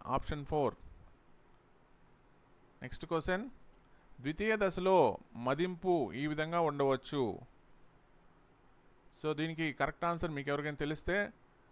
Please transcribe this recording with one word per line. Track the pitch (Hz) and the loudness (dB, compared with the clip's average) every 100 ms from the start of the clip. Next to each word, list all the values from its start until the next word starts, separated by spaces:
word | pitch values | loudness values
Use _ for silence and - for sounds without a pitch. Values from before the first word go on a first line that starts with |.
| - | -4
ఆప్షన్ | 135 - 151 139 | -2 -2 -6 -2
ఫోర్. | 156 131 - - - - - - - - - _ - - - - - - - - - - - | 0 0 -2 -12 -20 -20 -20 -20 -20 -20 -20 _ -20 -20 -20 -20 -20 -20 -20 -20 -20 -20 -16
నెక్స్ట్ | 127 - 156 | -12 -8 -2
క్వశ్చన్, | 165 156 185 254 - - - - - - - | -2 0 -2 -2 -12 -20 -20 -20 -20 -20 -10
ద్వితీయ | 131 156 214 220 | -6 -2 0 2
దశలో | 196 185 185 185 127 - - 113 | 2 2 4 6 6 4 -8 -6
మదింపు | 123 139 180 175 185 175 110 | -2 0 0 -2 0 2 2
ఈ | 107 151 | -2 -4
విధంగా | 151 156 170 | -2 -2 2
ఉండవచ్చు. | 160 143 139 127 - 147 117 85 - - - - - - - - - - - _ - - - - - - | 2 4 4 2 0 -2 0 -2 -10 -20 -20 -20 -20 -20 -20 -20 -20 -20 -20 _ -20 -20 -20 -20 -20 -8
So | 151 | -4
దీనికి | 147 160 160 160 | -2 -2 -2 -2
కరెక్ట్ | 123 139 - 170 | 0 -2 -2 -2
ఆన్సర్ | 170 170 | 0 -2
మీకు | 143 139 | -4 -2
ఎవరికైనా | 143 147 139 | -2 -2 -4
తెలిస్తే | 147 156 - 190 208 - - - - | -4 -2 0 0 0 -6 -20 -20 -20